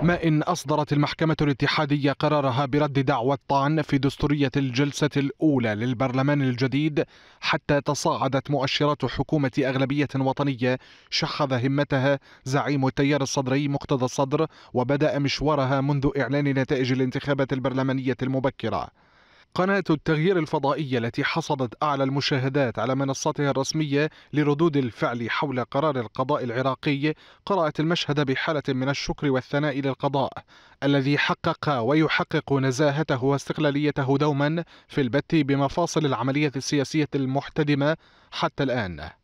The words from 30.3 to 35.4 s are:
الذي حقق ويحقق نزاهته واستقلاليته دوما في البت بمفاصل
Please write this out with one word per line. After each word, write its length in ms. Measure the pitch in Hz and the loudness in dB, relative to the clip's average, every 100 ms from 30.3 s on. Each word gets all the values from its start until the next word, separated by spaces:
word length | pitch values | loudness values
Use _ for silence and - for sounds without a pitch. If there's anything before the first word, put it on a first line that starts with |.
| - - - - _ | -6 -20 -20 -20 _
الذي 340 | 143 143 135 143 | 2 2 2 0
حقق 640 | - - 175 156 - 135 | 0 -2 -2 -2 -2 0
ويحقق 720 | 113 151 156 - - 160 - | 2 2 2 0 0 -4 0
نزاهته 720 | 139 135 127 151 139 156 139 | 0 0 2 2 2 -2 0
واستقلاليته 920 | 131 139 - 160 151 143 147 - 127 139 | 0 0 -2 -2 0 2 0 0 0 2
دوما 460 | 151 139 143 160 165 - _ | 2 2 0 -2 -6 -16 _
في 140 | - | -2
البت 340 | 127 101 - | 0 0 0
بمفاصل 720 | 165 | 0